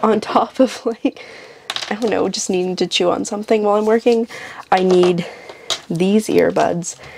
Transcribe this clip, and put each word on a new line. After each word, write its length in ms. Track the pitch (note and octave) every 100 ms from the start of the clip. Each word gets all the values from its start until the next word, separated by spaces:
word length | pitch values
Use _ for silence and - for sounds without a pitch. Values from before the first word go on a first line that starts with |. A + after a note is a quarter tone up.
on 180 | A3 G#3+
top 400 | - B3 A#3 -
of, 240 | C4 - A#3
like, 340 | A#3 C4+ - - - - - - - -
I 40 |
don't 160 | G#3 A#3
know, 180 | F#3+ F#3+
just 220 | - -
needing 260 | F#3 F#3 F#3
to 100 | F3+
chew 240 | - F3
on 140 | F#3+
something 380 | G3+ G#3 G#3+ A3
while 140 | G#3 G#3
I'm 100 | G#3+
working, 420 | A3+ A#3+ A#3 A#3 - - - -
I 120 | F#3
need 440 | F#3 F3+ F3+ F3 - - - - - - -
these 380 | E3 F#3 G#3+ -
earbuds 680 | F3 E3 F#3 D#3 E3+ F3 - -